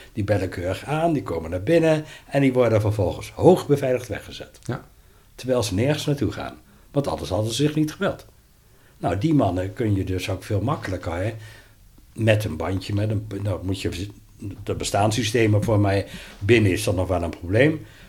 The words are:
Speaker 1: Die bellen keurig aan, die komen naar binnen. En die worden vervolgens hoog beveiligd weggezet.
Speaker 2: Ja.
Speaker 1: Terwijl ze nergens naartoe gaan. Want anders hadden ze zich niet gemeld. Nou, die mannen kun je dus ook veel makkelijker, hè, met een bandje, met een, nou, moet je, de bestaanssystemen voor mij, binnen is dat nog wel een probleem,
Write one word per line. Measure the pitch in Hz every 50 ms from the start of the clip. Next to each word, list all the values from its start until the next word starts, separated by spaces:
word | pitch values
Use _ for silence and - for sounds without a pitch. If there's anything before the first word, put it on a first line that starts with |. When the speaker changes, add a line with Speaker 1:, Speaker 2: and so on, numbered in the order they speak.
| - - -
Speaker 1:
Die | 107 98
bellen | 104 104 95 95 90
keurig | - 92 87 92 95 - -
aan, | - 147 156 165 170 160
die | 127 -
komen | - 85 82 80 82
naar | 90 92 98
binnen. | 127 170 165 165 160 156 156 156 - - - -
En | - - 143
die | 139 135 123
worden | 127 123 113 113 104
vervolgens | 110 104 107 - 92 82 73 - - -
hoog | - - 110 160 185 - -
beveiligd | - 143 139 139 131 127 120 -
weggezet. | - - - - - - - - - - - -
Speaker 2:
Ja. | - 123 - - - _ - _ - _ _ _ _ -
Speaker 1:
Terwijl | - - 127 127 123 107
ze | 104 92
nergens | 98 123 139 151 147 -
naartoe | 151 143 - 107 -
gaan. | - - 67 62 - - - - - - - -
Want | - 143 139
anders | 180 165 - - -
hadden | 92 101 107 113 113
ze | 127 147
zich | 147 151
niet | 156 156 151 -
gemeld. | - - 151 - - - - _ _ _ _ _ _ _ _ - - _ - _
Nou, | _ - 95 87
die | 98 120 165 156
mannen | 139 113 95 87 92 92 95 -
kun | - 120 107 101
je | 95 87
dus | - 95 90 - -
ook | 95 90 -
veel | - 107 95
makkelijker, | 98 131 160 165 - 104 95 85 - 92 82
hè, | 87 95 117 110 - - - - - - - - _ - - - - - - -
met | - 110 113 107 107 107
een | - -
bandje, | 80 - 101 98 95 - - 104
met | 101 107 107
een, | 110 104 107 - 98 101 104
nou, | 104 90 82 90
moet | 95 95 -
je, | - - - 85 95 - - - - - - - - 98 92 - -
de | - 95
bestaanssystemen | 87 - - - 101 101 110 107 127 110 101 - 120 113 107 107 101 95
voor | 117 110 101
mij, | 101 98 98 101 - - - - - - - -
binnen | 101 98 123 113 107 95
is | 87 98 -
dat | 113 95
nog | 92 90
wel | 82 90 85 85
een | 82
probleem, | - - 87 85 98 113 139 156 160 151 - - - - -